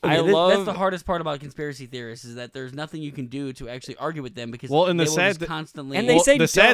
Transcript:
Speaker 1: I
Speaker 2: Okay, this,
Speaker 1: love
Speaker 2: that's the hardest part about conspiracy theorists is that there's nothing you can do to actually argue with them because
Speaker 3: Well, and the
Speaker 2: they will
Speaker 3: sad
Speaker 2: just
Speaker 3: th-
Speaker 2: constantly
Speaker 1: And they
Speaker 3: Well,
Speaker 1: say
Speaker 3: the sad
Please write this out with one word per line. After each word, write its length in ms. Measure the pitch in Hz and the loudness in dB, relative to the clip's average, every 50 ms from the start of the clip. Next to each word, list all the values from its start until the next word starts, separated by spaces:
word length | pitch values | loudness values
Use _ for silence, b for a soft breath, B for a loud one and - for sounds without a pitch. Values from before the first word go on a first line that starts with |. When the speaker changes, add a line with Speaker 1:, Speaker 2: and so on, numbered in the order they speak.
| - | 0
Speaker 1:
I 140 | 170 151 165 | 2 2 4
Speaker 2:
Okay, 80 | 165 | 4
this, 60 | 160 165 | 4 4
Speaker 1:
love 160 | 165 175 185 208 | 4 6 4 4
Speaker 2:
that's 120 | 202 190 | 4 2
the 60 | 208 185 | -2 -4
hardest 320 | 175 190 190 185 170 - | -2 -2 -2 -2 -4 -4
part 160 | - 180 170 | -4 -4 -4
about 200 | 160 160 147 139 | -4 -6 -8 -8
conspiracy 460 | 147 139 - - 151 147 139 127 135 | -10 -16 -12 -10 -10 -10 -10 -12 -14
theorists 380 | 117 135 123 120 113 113 120 123 | -12 -12 -12 -12 -12 -14 -14 -16
is 120 | 120 117 | -16 -14
that 160 | 123 123 120 _ | -14 -14 -14 _
there's 200 | 131 131 127 131 | -12 -12 -12 -10
nothing 280 | 143 156 156 - 156 151 | -12 -12 -10 -10 -10 -10
you 80 | 143 | -10
can 160 | 135 139 131 | -10 -10 -10
do 260 | 117 127 139 143 135 127 | -10 -8 -10 -8 -10 -10
to 140 | - 131 117 | -12 -14 -14
actually 280 | 123 131 - - 123 | -14 -14 -14 -16 -14
argue 260 | - 139 156 165 151 131 | -8 -8 -8 -8 -8 -12
with 140 | 123 98 | -12 -12
them 160 | 117 120 117 120 | -12 -12 -12 -12
because 180 | 120 - 123 | -14 -8 0
Speaker 3:
Well, 160 | 139 156 180 | 2 2 4
and 140 | 180 175 170 | 4 2 2
the 40 | 160 | 2
Speaker 2:
they 20 | 151 | 0
will 60 | 156 | 2
Speaker 3:
sad 120 | 170 180 202 | 2 0 0
Speaker 2:
just 100 | 190 160 | 0 -2
Speaker 3:
th- 80 | 170 160 | -6 -8
Speaker 2:
constantly 480 | 160 156 156 - _ 160 139 135 139 | -8 -8 -10 -12 _ -14 -12 -6 -4
Speaker 1:
And 120 | 185 226 247 | -2 2 4
they 60 | 247 | 6
Speaker 3:
Well, 80 | - - | 6 8
Speaker 1:
say 160 | 269 285 285 | 6 6 6
Speaker 3:
the 80 | - | 6
sad 220 | - - 180 202 240 | 4 6 6 6 6